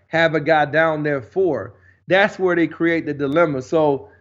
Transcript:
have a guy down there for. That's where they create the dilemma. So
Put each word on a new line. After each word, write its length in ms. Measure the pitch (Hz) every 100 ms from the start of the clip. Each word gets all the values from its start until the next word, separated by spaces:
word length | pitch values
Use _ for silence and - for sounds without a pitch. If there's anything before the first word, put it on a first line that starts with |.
| _
have 260 | 165 165
a 60 | 156
guy 260 | 147 156 143
down 380 | 156 165 156
there 180 | 151 143
for. 540 | 117 185 185 123 95 - _ _ -
That's 320 | 185 202 -
where 160 | 185 170
they 120 | 156
create 380 | - 165 165 147
the 80 |
dilemma. 480 | 139 139 156 170 135
So 480 | 127 160 151 139 - _